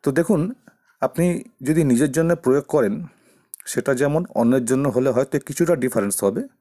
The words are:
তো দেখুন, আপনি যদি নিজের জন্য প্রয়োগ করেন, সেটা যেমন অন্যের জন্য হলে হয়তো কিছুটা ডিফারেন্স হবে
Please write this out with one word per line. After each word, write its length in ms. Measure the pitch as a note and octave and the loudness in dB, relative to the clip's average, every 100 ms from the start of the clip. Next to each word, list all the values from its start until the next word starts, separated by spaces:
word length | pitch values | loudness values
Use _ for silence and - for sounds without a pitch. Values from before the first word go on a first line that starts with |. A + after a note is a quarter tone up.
তো 60 | - C#3 | 0 0
দেখুন, 240 | E3 F#3 F3+ B3+ _ _ _ _ | 0 0 0 -6 _ _ _ _
আপনি 240 | C3 - F3 E3+ - _ C3 | -4 0 0 -2 -8 _ -2
যদি 140 | D#3 D3 | 0 2
নিজের 200 | A#2+ D3 D#3 | 2 2 0
জন্য 140 | E3 E3+ B2+ | 0 0 2
প্রয়োগ 200 | C3+ C#3 D3+ | 0 2 0
করেন, 180 | G#2+ G#2+ E3+ _ _ _ _ - - | 0 -2 -10 _ _ _ _ -20 -6
সেটা 200 | - A#2+ B2+ | -4 -2 0
যেমন 200 | C#3+ D3+ F3 - | 0 -2 -2 0
অন্যের 240 | A#2 C3 A#2 | 2 2 2
জন্য 140 | C3 C#3 A#2+ | 0 0 0
হলে 140 | C3 A#2+ | 0 0
হয়তো 200 | C#3 C#3+ - | -2 -4 -6
কিছুটা 260 | - E3+ D#3+ | -2 0 0
ডিফারেন্স 320 | B2+ A#2 G2+ - G2+ | 0 -2 -2 0 -2
হবে 160 | G2 C4+ _ | -2 -8 _